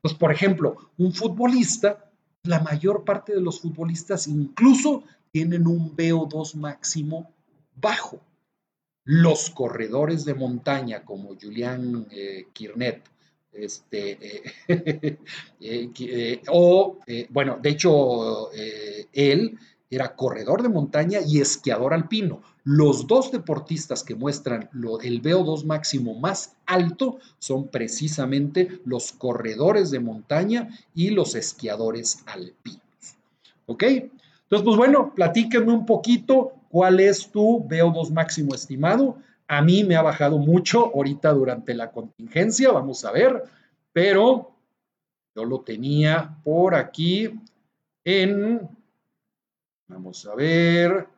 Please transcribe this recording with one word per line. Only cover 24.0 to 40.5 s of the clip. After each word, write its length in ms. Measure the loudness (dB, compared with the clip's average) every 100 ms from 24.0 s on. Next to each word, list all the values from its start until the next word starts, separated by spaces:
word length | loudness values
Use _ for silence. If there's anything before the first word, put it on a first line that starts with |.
que 120 | -8 -6
muestran 540 | -6 -6 -6 -6 -8
lo, 280 | -10 -8 -6
el 220 | -4 -4
V 140 | 0 2
O 80 |
dos 220 | 2 -2 -4
máximo 500 | -4 -4 -4 -4 -4
más 400 | -4 -4 -10 _ -2
alto 540 | 0 0 0 -4 -4 _ _
son 300 | -6 -4 -4
precisamente 1120 | -6 -6 -4 -6 -4 -2 -2 0 0 -2 -2 -8
los 260 | -6 -8
corredores 800 | _ -6 -4 -6 0 2 4 0
de 80 | -2
montaña 680 | -6 -8 -4 -2 0 -2 -4 -14 _ -2
y 160 | 0
los 240 | 0 0 -4
esquiadores 880 | -8 -8 -8 -4 -4 -4 -6 -8 -10
alpinos. 560 | -16 -16 _ -18 -18 _ _ -20 _ _ _ _ _ -14
¿Ok? 160 | -2
Entonces, 840 | 2 2 -2 _ _ _ _ 2 4
pues 120 | 4
bueno, 360 | 6 4 2
platíquenme 580 | 0 0 2 0 2 2
un 140 | 2 2
poquito 680 | 0 2 0 4 2 2 -8 _
cuál 300 | 2 6 6
es 320 | 6 4 -4
tu 260 | 0 2 2
V 260 | 0 2
O 80 | 2
dos 200 | 2 -2
máximo 420 | -2 -2 -2 -4
estimado. 640 | -4 -10 -2 0 2 0 -2 _ _ _
A 140 | 2
mí 220 | 6 6
me 120 | 4 4
ha 60 |
bajado 380 | 2 2 2 2
mucho 520 | 4